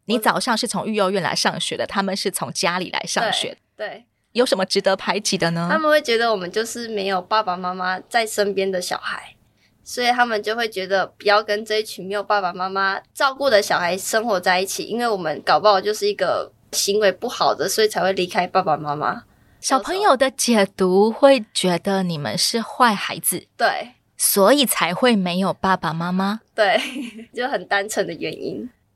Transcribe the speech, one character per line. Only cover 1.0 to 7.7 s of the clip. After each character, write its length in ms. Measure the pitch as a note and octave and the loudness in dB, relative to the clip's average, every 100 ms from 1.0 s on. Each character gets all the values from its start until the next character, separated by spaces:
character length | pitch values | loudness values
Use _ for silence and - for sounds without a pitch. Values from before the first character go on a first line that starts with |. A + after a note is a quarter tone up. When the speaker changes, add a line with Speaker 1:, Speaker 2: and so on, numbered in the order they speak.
| F#3+ | 0
Speaker 1:
院 120 | G3 | 0
来 100 | D#3 | -2
上 260 | - G#3 E3 | -2 -2 -2
学 160 | - - | -6 -4
的， 100 | A#2 | -4
Speaker 2:
对。 40 | |
Speaker 1:
他 120 | - | -4
们 120 | G3 F#3+ | -4 -4
是 140 | G3 | -4
从 240 | F#3 F3 | -6 -8
家 240 | - F3+ F3+ | -2 -2 -2
里 140 | F3 | -4
来 120 | - E3+ | -6 -4
上 260 | - G#3+ | -2 0
学。 240 | - - - _ _ | -2 -4 -10 _ _
Speaker 2:
对， 120 | G#3 | -12
对。 180 | G3+ _ _ _ | -12 _ _ _
Speaker 1:
有 120 | A3 B3+ | -2 0
什 100 | F#3+ | 2
么 80 | |
值 160 | F#3+ G3+ | 0 0
得 160 | G3 F#3+ | 2 0
排 240 | - F#3 | 0 -2
挤 160 | G#3+ F3+ | -2 0
的 140 | E3+ | 0
呢？ 180 | E3+ E3+ | 0 0
Speaker 2:
他 100 | D#4 | 0
们 100 | D#4 | 2
会 100 | D4+ | 2
觉 180 | D4+ A3+ | 2 0
得 140 | A#3 | 2
我 60 | G#3 | 0
们 120 | F3 | -2
就 120 | G#3+ | -4
是 240 | A#3 A#3+ A#3 | -4 -6 -8
没 200 | G#3+ F#3+ | -4 -2
有 120 | F#3+ | -2
爸 220 | F3+ A3 | 0 0
爸 160 | G3 F3+ | 0 -4
妈 160 | F#3 | -6